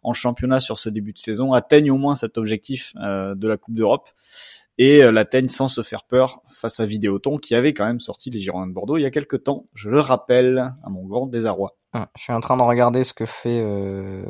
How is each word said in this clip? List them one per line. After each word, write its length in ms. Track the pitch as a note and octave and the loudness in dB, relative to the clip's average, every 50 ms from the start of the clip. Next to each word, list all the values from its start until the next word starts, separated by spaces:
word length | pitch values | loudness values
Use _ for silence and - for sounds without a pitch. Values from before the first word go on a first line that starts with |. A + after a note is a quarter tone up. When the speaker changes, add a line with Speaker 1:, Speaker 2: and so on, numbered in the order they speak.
| _ | _
Speaker 1:
en 100 | A#2 A#2+ | -6 -6
championnat 460 | - - B2 A#2+ - A#2+ B2+ C3 C3 | -2 -2 -4 -2 -2 -2 0 0 0
sur 180 | C3 - A2+ - | -2 -4 -8 -8
ce 120 | - A2+ | -6 -6
début 220 | G#2 G#2+ G2+ G#2 | -6 -6 -8 -8
de 60 | G#2 - | -12 -12
saison 360 | - A2+ A2 G#2 C3 C3+ C3 | -8 -6 -4 -2 0 2 2
atteignent 360 | B2 - - D3+ D3 D3+ C#3+ | 0 2 6 4 6 6 6
au 80 | C3+ C3+ | 2 2
moins 180 | C#3 C#3+ C#3+ | 2 0 -2
cet 220 | C3 - - - - | -2 -4 -6 -4 -4
objectif, 560 | A2 G#2+ A2 G#2 - - C3+ B2+ - - - G#2 | -4 -2 -4 -4 -4 -8 -10 -10 -10 -14 -14 -10
euh, 320 | - G2+ G2 G2 F#2+ G2 G2 | -6 -6 -4 -4 -4 -6 -6
de 140 | F#2+ G2+ A2 | -4 -2 -2
la 100 | A2 G#2 | -2 -4
Coupe 160 | - - A2+ | -6 -10 -4
d'Europe 360 | A2 A2+ G2+ A#2+ - - _ _ _ _ _ - - - - - - - _ _ - | 0 2 2 2 2 -2 _ _ _ _ _ -20 -20 -20 -20 -20 -20 -20 _ _ 4
et, 240 | B2 C3+ D3 D3 | 6 8 10 10
euh, 100 | C#3 A#2+ | 10 10
l'atteignent 380 | A2 A2 G#2+ - - C3 C3 C3 | 8 6 2 2 2 0 0 0
sans 180 | - - C3+ C3 | -2 -2 -4 -4
se 140 | C3 - | -4 -6
faire 220 | A2+ - - A2 - | -8 -8 -10 -14 -8
peur 400 | _ B2 B2+ C3 B2+ - - _ _ | _ 2 2 2 2 0 -10 _ _
face 300 | - - - A#2 - - | -16 -8 -8 -8 -4 -4
à 60 | A2+ | -4
Vidéoton 520 | G#2 G#2+ G#2+ G2+ G#2 G2 G2 - C#3 C#3+ D3 | -4 -4 -2 -2 -2 -2 0 -2 -4 -4 -4
qui 180 | - - A#2 | -4 0 0
avait 180 | A#2 B2+ D3+ D3 | 2 2 2 0
quand 140 | - G2+ A2 | 0 -2 -2
même 120 | A#2+ A#2+ | -2 -4
sorti 300 | - - F#2+ - - C3 | -6 -10 -14 -12 -12 -10
les 100 | B2 G#2+ | -8 -8
Girondins 280 | F#2+ F#2 E2+ F#2 F#2 F#2 | -6 -6 -6 -6 -8 -8
de 60 | F#2 | -8
Bordeaux 240 | F#2 F2+ A2 D3 E3 | -8 -4 -2 -2 0
il 40 | |
y 40 | D3 | 0
a 40 | C3+ | 0
quelque 280 | - D3+ C#3+ - - B2+ | -2 -4 -4 -4 -6 -4
temps, 280 | - - C#3+ A#2+ - _ _ | -2 -4 -4 -4 -8 _ _
je 160 | G#2+ G2+ G#2 | -14 -6 0
le 100 | A#2+ D3 | 2 2
rappelle, 720 | C#3+ C3+ C3 B2 - - B2 B2+ B2+ B2+ B2+ B2+ B2 C3 C3 C3 - | 2 2 0 -2 2 2 4 4 4 4 2 0 -2 -4 -8 -12 -14
à 60 | - | -12
mon 120 | G2 F#2 F#2 | -12 -12 -10
grand 220 | F#2+ G2 B2 C3 | -6 -4 -4 -4
désarroi. 500 | C3+ A#2+ A#2 A2+ A2 F#2+ F2 G2 - - _ _ _ - | -4 -4 -4 -2 -2 -2 -2 -4 -6 -8 _ _ _ -10
Speaker 2:
Ah, 180 | A#2+ G#2 - _ | -10 -10 -10 _
je 60 | - | -20
suis 120 | - - B2 | -10 -6 -6
en 80 | A2+ | -6
train 160 | A2+ - C3 B2+ | 0 0 2 4
de 40 | |
regarder 420 | B2 A#2+ A#2+ A#2+ B2 A#2+ A#2 B2+ C3 | 4 4 4 4 4 4 4 2 -2
ce 100 | - - | -2 -4
que 120 | - A2+ | -8 -10
fait, 340 | A2 - - - A#2+ A#2 A#2 | -10 -10 -8 -6 -4 -2 -2
euh, 640 | A2+ G#2+ G2+ G2+ G2 G2 G2 G2 F#2+ F#2+ G2 F#2+ F#2 F#2+ | -2 -2 -4 -4 -4 -6 -6 -8 -8 -10 -10 -12 -10 -10